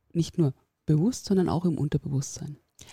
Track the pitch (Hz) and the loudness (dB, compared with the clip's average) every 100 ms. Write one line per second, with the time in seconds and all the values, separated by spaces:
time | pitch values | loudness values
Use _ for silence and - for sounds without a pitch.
0 | _ - 160 - 156 - _ _ - 151 | _ -2 -2 2 0 0 _ _ 0 2
1 | 185 254 - 190 175 120 175 160 147 151 | 2 0 0 2 2 2 0 0 0 -2
2 | - 139 139 - 143 143 _ _ - | -2 -4 -4 -8 -12 -12 _ _ -20